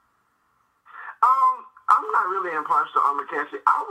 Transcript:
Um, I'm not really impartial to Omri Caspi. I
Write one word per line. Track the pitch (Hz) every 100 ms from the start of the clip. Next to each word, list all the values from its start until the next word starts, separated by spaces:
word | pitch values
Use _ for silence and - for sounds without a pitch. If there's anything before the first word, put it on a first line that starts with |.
| _ _ _ _ _ _ _ _ _ - - -
Um, | 240 262 254 254 233 - -
I'm | - 214
not | 220 196
really | 190 180 160
impartial | 151 160 156
to | 143 135
Omri | 147 160
Caspi. | 156 151 - -
I | - -